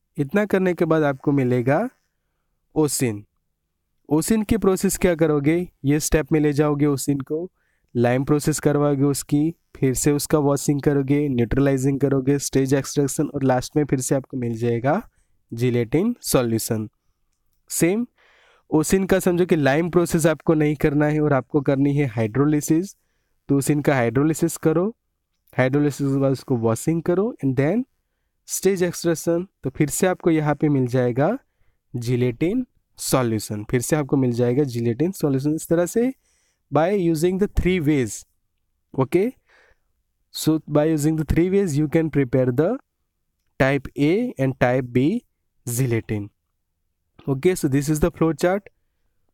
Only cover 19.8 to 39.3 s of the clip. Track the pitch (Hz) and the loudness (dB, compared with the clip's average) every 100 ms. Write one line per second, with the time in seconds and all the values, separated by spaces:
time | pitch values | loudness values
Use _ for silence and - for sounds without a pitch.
19.8 | 175 170 170 170 160 151 - 160 151 151 | 2 0 2 2 2 0 0 2 2 0
20.8 | 156 143 151 151 151 139 127 151 139 139 | 0 2 2 2 0 0 0 -2 0 2
21.8 | 143 143 143 110 110 117 143 151 - 156 | 2 0 -2 -2 -2 0 2 2 2 0
22.8 | 196 - _ _ _ _ - 139 135 147 | -2 -10 _ _ _ _ -2 0 2 0
23.8 | 143 139 117 117 151 160 170 - 160 160 | 2 2 2 2 0 0 -2 -2 0 0
24.8 | 190 - _ _ _ _ _ - 127 139 | -2 -6 _ _ _ _ _ -2 0 2
25.8 | 147 139 139 139 135 135 - 127 113 110 | 0 0 -2 0 0 -2 -2 0 0 0
26.8 | - 165 160 175 214 - 139 131 139 208 | -2 -2 0 0 0 -2 -2 0 0 0
27.8 | 262 _ _ _ _ _ - - 190 196 | -4 _ _ _ _ _ -12 -2 0 0
28.8 | 175 - 170 160 - 170 185 _ 135 - | -2 -2 -2 -2 0 -2 -4 _ -8 -2
29.8 | 147 - 185 180 180 160 151 143 156 139 | -2 0 -2 0 0 0 0 0 0 0
30.8 | 127 131 123 123 151 247 _ _ _ _ | 0 0 0 0 0 -2 _ _ _ _
31.8 | _ - 113 123 123 113 160 240 247 _ | _ -8 -4 0 -2 -2 -2 -2 -6 _
32.8 | _ - - 135 123 110 - 107 104 127 | _ -12 -2 0 0 -2 -4 -10 -4 -4
33.8 | 120 156 139 143 127 120 123 123 147 120 | 0 -2 0 0 0 0 0 0 -2 -2
34.8 | 117 117 160 190 151 135 143 156 - 170 | -2 -2 -4 -2 -2 0 -2 -4 -2 0
35.8 | 175 - 247 262 _ _ _ _ _ 143 | 0 0 -2 -4 _ _ _ _ _ 0
36.8 | 165 208 170 160 175 185 202 - 175 185 | 0 0 0 0 0 0 -2 0 0 0
37.8 | 143 151 117 - - _ _ _ _ _ | 2 0 -2 -6 -18 _ _ _ _ _
38.8 | _ - 131 175 220 | _ -4 0 0 0